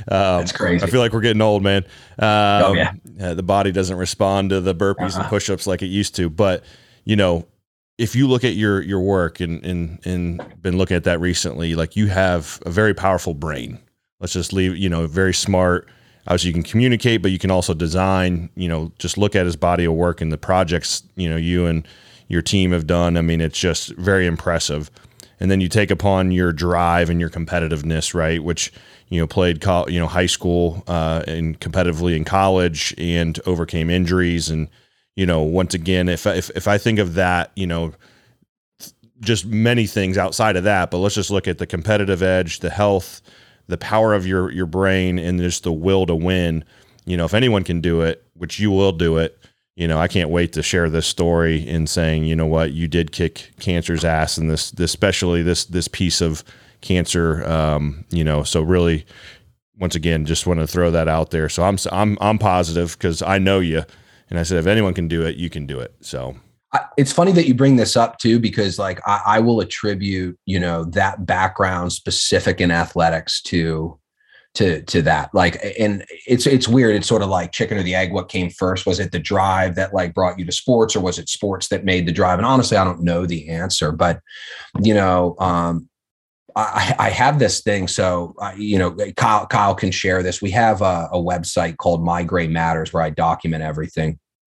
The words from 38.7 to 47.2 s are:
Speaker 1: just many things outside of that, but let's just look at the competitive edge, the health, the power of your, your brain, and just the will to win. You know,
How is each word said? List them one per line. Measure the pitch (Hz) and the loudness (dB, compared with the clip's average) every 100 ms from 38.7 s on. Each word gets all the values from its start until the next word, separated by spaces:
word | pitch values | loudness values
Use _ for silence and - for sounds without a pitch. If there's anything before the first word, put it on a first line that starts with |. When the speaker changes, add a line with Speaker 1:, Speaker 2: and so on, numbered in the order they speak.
| _ - - _ - | _ -20 -20 _ -6
Speaker 1:
just | 113 113 101 | 0 0 0
many | 107 117 120 104 | 2 4 4 2
things | 107 95 95 | 0 0 0
outside | 92 - 110 92 | 0 0 2 2
of | |
that, | 95 98 87 | 2 2 2
but | 90 | 0
let's | 101 | 0
just | 107 92 | 0 -2
look | 98 92 | -2 -2
at | 85 | -4
the | 87 | -4
competitive | 87 90 107 98 87 | -4 0 0 2 0
edge, | 92 92 85 - | 2 2 0 -4
the | 87 | -6
health, | 87 104 95 - - _ - - _ - | 0 2 2 -2 -14 _ -20 -20 _ -10
the | 85 | -8
power | - 107 110 | -2 2 4
of | 104 | 2
your, | 92 95 90 | 2 0 0
your | 80 | -2
brain, | 87 92 98 95 92 90 | -4 0 2 2 0 -2
and | 85 90 | -2 -2
just | 87 - | -2 -2
the | 87 | -4
will | 78 87 95 87 | -2 2 2 2
to | |
win. | 82 87 92 87 82 - _ _ _ | 0 0 0 0 -2 -6 _ _ _
You | - | -6
know, | 90 | -4